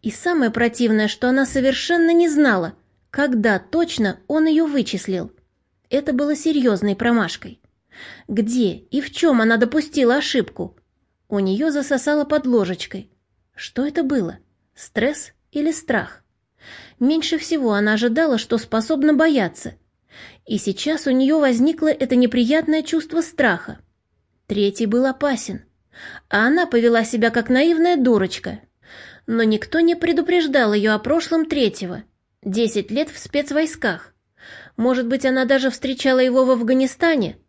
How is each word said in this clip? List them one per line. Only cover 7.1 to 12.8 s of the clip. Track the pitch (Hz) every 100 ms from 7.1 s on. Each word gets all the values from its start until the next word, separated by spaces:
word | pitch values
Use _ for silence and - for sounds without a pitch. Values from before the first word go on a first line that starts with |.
| 233 175 - 196 139 _ _ _ - - - -
Где | 208 214 247 208
и | - - 277
в | 277
чем | - 339 247
она | 226 233
допустила | 240 302 302 294 240 269
ошибку? | 285 262 - - 175 _ _ _ _ _ _
У | 202
нее | 190 196 320
засосало | 294 277 269 294 302
под | 285 302 254
ложечкой. | 240 185 180